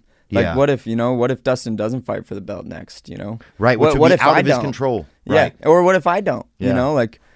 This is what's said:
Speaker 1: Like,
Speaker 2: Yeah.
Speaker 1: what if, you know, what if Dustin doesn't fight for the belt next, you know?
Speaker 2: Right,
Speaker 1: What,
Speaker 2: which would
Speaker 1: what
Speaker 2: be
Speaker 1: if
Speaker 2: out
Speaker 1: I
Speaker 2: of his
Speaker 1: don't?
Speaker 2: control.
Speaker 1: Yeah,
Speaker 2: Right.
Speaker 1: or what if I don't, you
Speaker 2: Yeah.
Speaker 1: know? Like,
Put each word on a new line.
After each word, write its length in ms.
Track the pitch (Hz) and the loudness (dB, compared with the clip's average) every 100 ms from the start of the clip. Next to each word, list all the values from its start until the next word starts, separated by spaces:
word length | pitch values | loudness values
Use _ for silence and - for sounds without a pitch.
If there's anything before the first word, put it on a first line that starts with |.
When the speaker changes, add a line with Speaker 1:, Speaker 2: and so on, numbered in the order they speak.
| _ _ _ | _ _ _
Speaker 1:
Like, 120 | 104 | -2
Speaker 2:
Yeah. 120 | 87 82 | -2 0
Speaker 1:
what 140 | 139 | 0
if, 180 | 135 - | 0 -4
you 80 | 113 | -4
know, 180 | 117 | -2
what 160 | 127 123 | 0 -2
if 120 | 127 | -2
Dustin 320 | - 127 - 110 | -2 -4 -4 -6
doesn't 300 | 107 127 - | -4 -6 -8
fight 200 | 107 113 | -10 -8
for 80 | 101 | -14
the 60 | |
belt 240 | 98 98 - | -12 -14 -14
next, 440 | 80 - - - | -16 -18 -20 -18
you 80 | 98 | -14
know? 220 | 98 113 - _ | -12 -14 -16 _
Speaker 2:
Right, 200 | 110 120 | 0 4
Speaker 1:
What, 80 | 147 | 4
Speaker 2:
which 40 | |
would 60 | 143 | 4
Speaker 1:
what 60 | 160 | 4
Speaker 2:
be 40 | 185 | 6
Speaker 1:
if 60 | |
Speaker 2:
out 140 | 127 160 | 4 4
Speaker 1:
I 20 | |
Speaker 2:
of 60 | 160 | 2
his 100 | 127 | 0
Speaker 1:
don't? 80 | |
Speaker 2:
control. 420 | 139 123 135 113 71 _ - | -2 -4 -2 -4 -6 _ -2
Speaker 1:
Yeah, 160 | 156 | 0
Speaker 2:
Right. 100 | 120 - - | 0 -2 4
Speaker 1:
or 180 | 170 | 4
what 120 | 180 185 | 6 2
if 120 | 165 | 0
I 140 | 175 | -2
don't, 240 | 190 127 - _ | -2 -6 -10 _
you 100 | - | -2
Speaker 2:
Yeah. 40 | |
Speaker 1:
know? 200 | - 131 | 0 0
Like, 260 | 151 117 - _ | 0 -2 -6 _